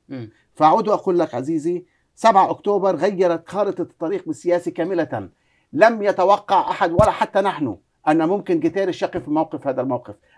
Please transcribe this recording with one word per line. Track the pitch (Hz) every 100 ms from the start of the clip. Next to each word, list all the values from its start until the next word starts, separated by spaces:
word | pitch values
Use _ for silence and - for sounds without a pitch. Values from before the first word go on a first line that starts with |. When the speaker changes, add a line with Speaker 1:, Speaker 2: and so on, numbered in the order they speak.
| -
Speaker 1:
مم. | 131 107 _ _ -
Speaker 2:
فأعود | 156 196 208
وأقول | 202 196 175
لك | 208 123
عزيزي، | 131 165 156 175 - _ _ -
سبعة | 214 190 180
أكتوبر | - 208 202 190 160
غيرت | 190 185 180 165 -
خارطة | 190 202 180
الطريق | 165 - 160 190 165
بالسياسي | 151 175 175 175
كاملة. | 143 170 175 151 117 92 _ _ _ _
لم | 139 220 226
يتوقع | 202 185 185 190 - 190 -
أحد | - 185
ولا | 175 214
حتى | 170 214 190
نحن | 196 165 131 92 _ _ -
أن | 160 160
ممكن | 202 196 170
جوتيريش | 165 180 190 160
يقف | 180 175
في | 147
موقف، | 151 160 139 139
هذا | 131
الموقف. | 131 123 - - _